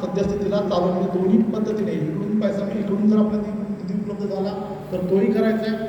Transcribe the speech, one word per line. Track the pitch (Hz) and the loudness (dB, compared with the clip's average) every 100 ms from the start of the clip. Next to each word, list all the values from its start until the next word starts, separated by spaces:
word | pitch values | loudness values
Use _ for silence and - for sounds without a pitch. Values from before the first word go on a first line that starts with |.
सद्यस्थितीला | 180 190 202 202 196 202 | -4 -2 0 0 0 0
चालू | 185 | 0
आहे. | 180 180 180 | 0 2 2
म्हणजे | 185 185 | 0 0
दोन्ही | 185 220 | 4 4
पद्धतीने | - 220 214 214 180 | 4 0 -2 -2 -2
इकडून | 165 151 190 208 214 | -2 -2 -2 -2 0
पैसा, | 208 - | 0 0
म्हणजे | 202 208 | -2 -2
इकडून | 196 196 214 | -2 2 4
जर | 214 | 4
आपल्याला | 208 214 - | 4 0 -4
निधी, | - - 185 180 | -4 -6 -6 -6
निधी | |
उपलब्ध | 208 208 202 208 | -4 -4 -4 -4
झाला | 233 196 196 - 190 - | -2 -4 -4 -8 -8 -6
तर | 180 | -4
तोही | 175 190 226 | 0 2 4
करायचा | 214 220 220 - | 4 4 2 0
आहे, | - | -2